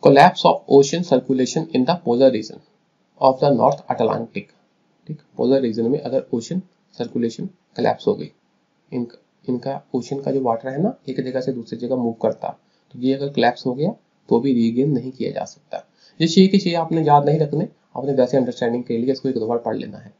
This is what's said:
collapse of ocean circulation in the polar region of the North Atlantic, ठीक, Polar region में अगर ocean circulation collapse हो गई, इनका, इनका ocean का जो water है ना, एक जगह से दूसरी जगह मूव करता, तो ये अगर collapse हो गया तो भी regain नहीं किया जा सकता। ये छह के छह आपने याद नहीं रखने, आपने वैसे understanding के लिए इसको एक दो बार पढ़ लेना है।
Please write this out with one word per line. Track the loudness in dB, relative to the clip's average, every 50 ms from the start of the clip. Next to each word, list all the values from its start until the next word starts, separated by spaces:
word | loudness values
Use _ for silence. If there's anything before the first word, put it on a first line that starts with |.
| 6
collapse | 8 8 10 8 8 6 4 2
of | 2 2 2 0 6
ocean | 6 6 6 6 2 -4 0
circulation | 0 0 0 2 0 0 0 0 -2 -2 -4 -6 -2
in | -2 0 0
the | 0 0 -2 0
polar | -2 2 4 4 4
region | 4 2 -6 -8 -16 -20 _ _ _ _ _ _ _ _ _ _ _ _
of | 4 4 4 4
the | 2 2
North | 2 4 4 2 2 0 -6
Atlantic, | -8 -4 -2 0 0 0 -2 -6 -8 _ -12 -12 _ _ _ _ _ _ _ _ _ _ _ _
ठीक, | -14 -14 -14 _ _ _
Polar | -4 0 2 2 2
region | 2 -2 -2 -2 -2 -2
में | -2 -2
अगर | -4 -4 -4 -4 -4 -4 -6
ocean | -6 -6 -4 -6 -8 -8 _ _ _ _ _ _
circulation | -10 -10 -6 -4 -4 -4 -4 -4 -6 -12 -12 -12 _ _ _ _
collapse | -2 -2 -2 -2 0 -2
हो | -2 -2
गई, | -2 -6 -14 _ _ _ _ _ _ _ _ _ _ _ _
इनका, | -8 -8 -8 -8 -12 _ _ _ _ _ _
इनका | -6 -6 -6 -4 -8 -8 -8 _ _ -6
ocean | -6 -6 -6 -8 -6
का | -4 -4
जो | -2 -2
water | 0 -2 -2 -2 -4 -8
है | -4 -2 -2
ना, | -2 -4 _ _ -10
एक | -8 -6
जगह | -6 -6 -6 -6
से | -6 -4 -6
दूसरी | -8 -10 -12 -12 -10
जगह | -6 -4 -4
मूव | -2 -2 -4 -4 -2
करता, | -2 -2 -2 -2 -8 -10 -10 _ _ _ _ _ _ _ -14
तो | -4
ये | -2 -2 -2
अगर | -2 -4 -6
collapse | -2 0 0 0 0 -2 -6
हो | -6 -4
गया | -2 -4 -4 -4 _ _ _ _ _ _ 0
तो | 0 0
भी | 2 0 0
regain | 2 2 0 0 0 0 0
नहीं | -2 -2 -4 -8
किया | -10 -8 -8 -6
जा | -6 -8 -10
सकता। | -10 -14 _ _ _ -14 -14 -14 _ _ _ _ _ _ _
ये | -2
छह | 2 6 6 6
के | 6 4 2
छह | 2 0 -2 -2
आपने | -2 -2 -2 0 2
याद | 4 4 4 4
नहीं | 4 2 2
रखने, | 0 0 -2 -4 -4 -4 _ _ _ _ _
आपने | -8 -4 -2 2
वैसे | 2 2 2 2
understanding | 0 0 0 -4 -4 -4 -2 -2 -4 -4
के | -4 -4
लिए | -4 -2 -2
इसको | -2 -2 -2 -4
एक | -4
दो | -2 -2
बार | -2 -4 -4
पढ़ | -4 -4 -6
लेना | -6 -8 -10 -14
है। | -18 -20 -20 _ _